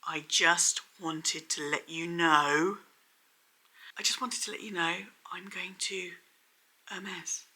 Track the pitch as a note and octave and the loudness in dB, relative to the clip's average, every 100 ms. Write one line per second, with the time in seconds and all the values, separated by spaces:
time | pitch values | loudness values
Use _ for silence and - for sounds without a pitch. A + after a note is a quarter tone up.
0 | - D#3 D3+ - E3+ E3+ - - - _ | -6 -8 0 4 6 6 4 0 -8 _
1 | E3+ D#3+ D#3+ D#3 D#3 - D3 D3+ - E3 | -6 -2 -2 -4 -6 -4 -2 -2 -4 -8
2 | E3+ E3+ E3+ D3+ D3 D3 E3+ G#3 - _ | -4 2 6 8 6 4 4 0 -10 _
3 | _ _ _ _ _ _ _ _ - - | _ _ _ _ _ _ _ _ -18 -4
4 | - - B3 - - - G#3+ F#3 E3 F3+ | -2 -2 -4 -4 -6 -8 -8 -2 -2 -2
5 | G3+ _ - F3+ F#3+ F#3 F#3 F#3+ - F#3+ | -8 _ -12 -12 -10 -10 -10 -6 -6 -6
6 | F3+ F3 _ _ _ _ _ _ - F#3+ | -8 -12 _ _ _ _ _ _ -14 -12
7 | F#3+ F3+ D#3 - - | -10 -10 -8 -8 -10